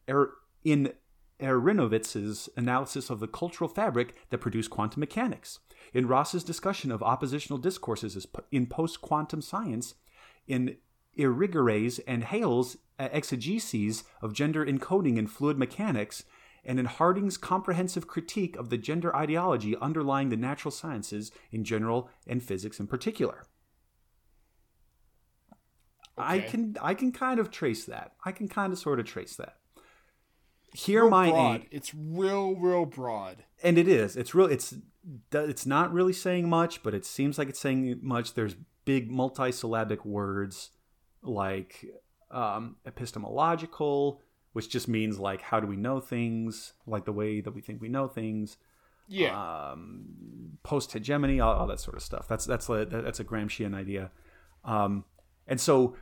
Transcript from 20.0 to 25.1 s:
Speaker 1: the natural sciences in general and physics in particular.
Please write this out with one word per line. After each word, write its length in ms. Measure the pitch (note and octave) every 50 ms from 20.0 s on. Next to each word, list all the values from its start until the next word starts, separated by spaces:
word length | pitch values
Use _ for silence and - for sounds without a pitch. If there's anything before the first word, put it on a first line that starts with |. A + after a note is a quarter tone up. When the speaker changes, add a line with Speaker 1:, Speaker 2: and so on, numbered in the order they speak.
| C#3+ C#3 C3+ C#3 C#3 B2+
Speaker 1:
the 80 | A2+
natural 340 | A2 B2 C3 D3 - - D3
sciences 600 | - - - D#3+ C3 G#2 - - G#2+ G#2 G#2+ - - - - -
in 120 | A2 A2+ G#2
general 460 | F#2+ A2+ G#2+ A2 A2+ A#2 B2 A#2+ - - _ -
and 160 | - - B2+ A#2+
physics 360 | - G2 F2+ G2+ G#2+ - -
in 80 | G2+
particular. 580 | - - B2+ - A3 G#3+ - C3 - - - - _ _ _ _ _ _ _ _ _ _ _ _ _ _ _ _ _ _ _ _ _ _ _ _ _ _ _ _ _ _ _ _ _